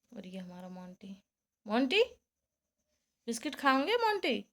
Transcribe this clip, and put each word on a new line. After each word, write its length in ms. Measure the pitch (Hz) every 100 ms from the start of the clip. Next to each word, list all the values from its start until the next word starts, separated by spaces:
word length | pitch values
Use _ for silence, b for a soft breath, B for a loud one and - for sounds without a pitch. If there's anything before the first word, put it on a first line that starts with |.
| _
और 140 | 240 185
ये 120 | 185
हमारा 300 | 180 180 185
मोंटी, 480 | 185 180 180 196 196 _ _ _ _ -
मोंटी 360 | 220 262 381 523 - _ _ _ _ _ _ _ _ _ _ -
बिस्किट 260 | 233 302
खाओगे 420 | 277 285 269 285 480
मोंटी? 380 | 453 415 359 214 202